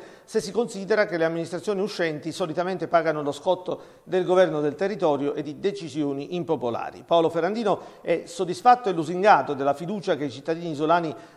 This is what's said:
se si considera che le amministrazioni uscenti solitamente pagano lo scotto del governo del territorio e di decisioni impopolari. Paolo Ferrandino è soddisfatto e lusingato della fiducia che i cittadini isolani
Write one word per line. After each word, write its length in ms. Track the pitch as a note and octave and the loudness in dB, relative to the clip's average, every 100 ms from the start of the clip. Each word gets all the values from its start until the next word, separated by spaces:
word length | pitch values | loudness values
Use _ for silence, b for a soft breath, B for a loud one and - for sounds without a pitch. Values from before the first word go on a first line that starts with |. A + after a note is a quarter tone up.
| B B | B B
se 180 | - A3 | -6 -4
si 100 | G3+ | -2
considera 540 | F#3+ A#3+ F#3+ F#3+ G#3+ G3 | -2 -2 -6 0 2 2
che 100 | E3 | 2
le 100 | E3 | 0
amministrazioni 540 | E3 D#3+ F3 - G3 | 0 -4 -6 -4 -2
uscenti 520 | G#3 - E3 D3+ D#3 | -2 -2 -2 -2 -6
solitamente 560 | D3+ F3 D#3 F3 F#3 D#3+ | -4 -4 -2 -2 -4 2
pagano 340 | E3+ D#3+ D3+ | 2 2 0
lo 100 | C#3+ | -2
scotto 680 | C#3 F#3 F3+ - D3 - - | -2 0 0 -2 -8 -12 -20
del 220 | - F#3 E3+ | -4 -2 4
governo 360 | F#3 F3+ D3+ | 4 4 2
del 120 | D3 | -2
territorio 640 | C3+ G3 G3+ E3 C#3+ C#3+ C#3+ | -2 -4 0 2 2 0 -2
e 80 | |
di 160 | D3 C3+ | -6 -4
decisioni 760 | G3 G3+ D#3+ C#3+ C#3+ C#3 C#3+ | -4 -4 -8 -4 -2 -2 -6
impopolari. 680 | F3+ E3 D3 A#2+ A2 - F#2 - | -6 -2 -2 -2 -4 -8 -12 2
Paolo 240 | E3+ E3 | 4 4
Ferrandino 720 | E3 E3+ A3 G#3 E3 - - | 2 -2 0 0 -2 -4 -12
è 220 | - E3 - | -2 -2 -2
soddisfatto 640 | - F3 F3 B3 B3 G3+ | -6 -4 4 6 6 4
e 40 | |
lusingato 600 | E3 D3+ F3+ G#3 E3 C3 | -2 -2 2 6 6 4
della 220 | C3+ C#3 C#3 | 0 0 0
fiducia 420 | F3 G#3 - D3 | -4 -6 -2 -2
che 80 | C#3+ | -2
i 60 | |
cittadini 400 | A#2+ D3 E3 E3+ | -6 -6 -4 -4
isolani 420 | C#3+ D#3 F3 E3 - B | -2 2 4 2 -6 B